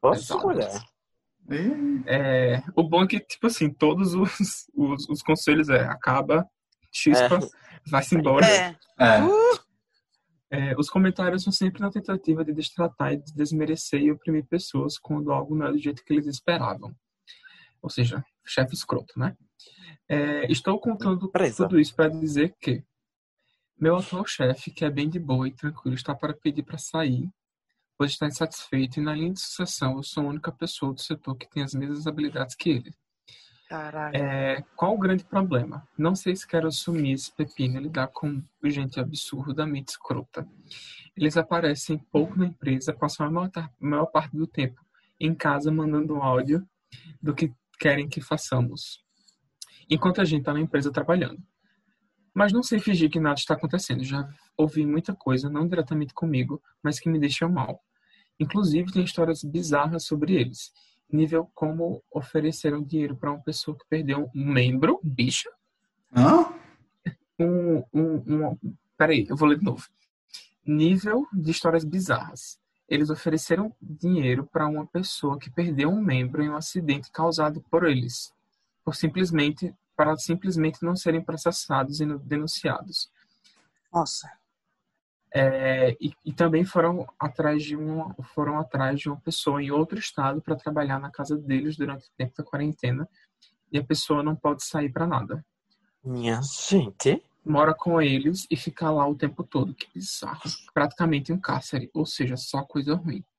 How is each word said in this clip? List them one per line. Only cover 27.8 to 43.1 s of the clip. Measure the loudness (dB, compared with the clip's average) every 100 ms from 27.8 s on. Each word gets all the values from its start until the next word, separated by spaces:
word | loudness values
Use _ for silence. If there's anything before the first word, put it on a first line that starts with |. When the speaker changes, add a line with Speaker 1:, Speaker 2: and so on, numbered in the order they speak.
| _ _
Speaker 2:
pois | -2
está | 0 -4
insatisfeito | -2 -6 -6 -4 -2 -2 -2
e |
na | -4
linha | -2 -4
de | -4
sucessão | -8 -6 -6 -2 -2 -2
eu |
sou | -6 -4
a | -4
única | -4 -8
pessoa | -8 -8 -6 -6
do | -6
setor | -8 -8 -8 -10
que | -8
tem | -6
as | -6
mesmas | -4 -6 -6 -6
habilidades | -4 -4 -4 -8
que | -4 0
ele. | 0 -2 -20 _ _ _ -20 -20 _ _
Speaker 4:
Caralho. | -12 -10 -8 -4 -2
Speaker 2:
É, | -2 -2 -2 -4 -8 -2
qual | 0
o | 2
grande | 2 0
problema? | 0 -2 2 0 -2 -8 -14 -2
Não | 0
sei | 0 -2 -4
se | 0
quero | 0 0
assumir | -4 -4 0 0
esse | 0 -4
pepino | _ -6 -2 -2 -2
e |
lidar | -4 -4 -6
com | -4 -4 -4 -8 _
gente | -2 -2 -4 -4
absurdamente | -6 -6 -10 -8 -6 -4 -4 -4 -8
escrota. | -14 -6 -6 -6 -12 -12 -16 -20 -20 -20 -20 -20 -2
Eles | 0 2
aparecem | 0 0 0 -2 -2 -6 0
pouco | 0 2 2
na | 0
empresa, | 0 -2 -2 -2
passam | -4 -4